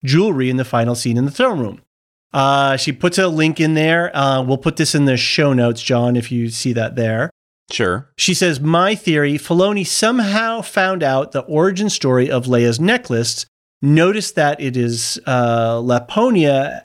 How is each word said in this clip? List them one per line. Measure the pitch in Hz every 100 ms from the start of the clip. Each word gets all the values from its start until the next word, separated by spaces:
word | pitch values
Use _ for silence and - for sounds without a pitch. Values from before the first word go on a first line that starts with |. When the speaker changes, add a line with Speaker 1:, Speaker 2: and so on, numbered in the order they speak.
Speaker 1:
jewelry | 131 156 214 139 127
in | 127
the | 127
final | 120 117
scene | 120 123 117
in |
the | 139
throne | 147 254 170
room." | 110 92 _ _ _ _ _
Uh, | 139 139 139 139 135
she | 156
puts | 127 175 180
a | 185
link | 156 160 156
in | 156 156
there. | 156 170 175
Uh, | 143 139 131
we'll | 127 135
put | 160 160
this | 151
in | 151 139
the | 123
show | - - 143
notes, | 127 120 113
John, | - 120 123 123
if | 117
you | 120 117
see | 113 127
that | 117 110 127
there. | 113 110 160 _ _ _ -
Speaker 2:
Sure. | - 95 95 - -
Speaker 1:
She | -
says, | 170 180 139
"My | 151 170 190 214
theory, | 180 151 143 147
Filoni | - 175 196 208 175
somehow | - 220 247 202 208 226 226
found | - 202 190 190
out | 143 131 147
the | 139
origin | - 151 185 185 208
story | - 139 127 131
of | 127 127
Leia's | 120 120 117
necklace, | 180 247 - 117 117 - - _ _ -
noticed | 139 156 180 214 - -
that | 147 151
it | 139 123
is, | 120 117 - - -
uh, | 127 120 117 113 117
Laponia, | 123 123 123 214 247 202 147 135 143 -